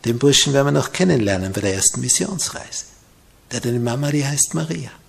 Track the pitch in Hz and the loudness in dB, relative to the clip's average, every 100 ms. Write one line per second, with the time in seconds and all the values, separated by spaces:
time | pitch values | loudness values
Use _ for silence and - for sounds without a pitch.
0 | 120 117 143 135 156 139 139 147 - - | -2 4 4 6 4 4 4 2 0 0
1 | 185 147 104 95 92 95 98 95 - - | 2 4 2 0 -2 -2 -2 0 0 0
2 | 127 - 180 190 - - - - - - | -2 0 -2 -4 -6 -8 -12 -12 -14 -20
3 | _ _ _ _ _ 120 123 120 120 120 | _ _ _ _ _ -6 -2 -2 -2 -2
4 | 143 147 139 143 - 160 160 165 131 - | -2 0 -2 -2 -2 -2 -4 -6 -10 -16